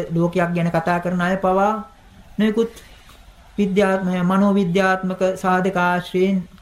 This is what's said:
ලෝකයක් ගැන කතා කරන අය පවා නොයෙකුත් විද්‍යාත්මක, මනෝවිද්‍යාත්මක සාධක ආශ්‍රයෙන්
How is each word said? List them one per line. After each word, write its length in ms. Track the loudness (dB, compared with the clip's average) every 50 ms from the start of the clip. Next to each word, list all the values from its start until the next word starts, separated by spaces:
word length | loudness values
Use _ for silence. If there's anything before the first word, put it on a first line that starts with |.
| 0 0
ලෝකයක් 420 | -2 0 0 0 0 0 -2 0
ගැන 200 | 0 -2 -2 0
කතා 280 | 0 0 0 0 -2 -2
කරන 200 | -2 -4 -4 -2
අය 160 | -2 -2 -2
පවා 360 | 0 0 0 2 2 2 0 0 -2 -6 -12 -18 -20 -20 -20 -20 -20 -20 -12 -4
නොයෙකුත් 380 | -2 0 0 2 0 -2 -2 -4 -14 -20 -20 -20 -20 -20 -20 -20 -20 -20 -20 -20 -20 -20 -12 -4
විද්‍යාත්මක, 680 | -2 -2 0 2 2 2 2 2 0 -2 -2 -2 0 0
මනෝවිද්‍යාත්මක 960 | 2 2 4 4 4 2 2 0 0 2 2 2 2 0 0 -2 -6 -4 -2 -2 -2 -2
සාධක 420 | -2 -2 0 0 2 0 0 0 0
ආශ්‍රයෙන් 580 | 0 0 0 -2 -4 -4 -2 0 2 2 2 0 -2 -6 -14 -20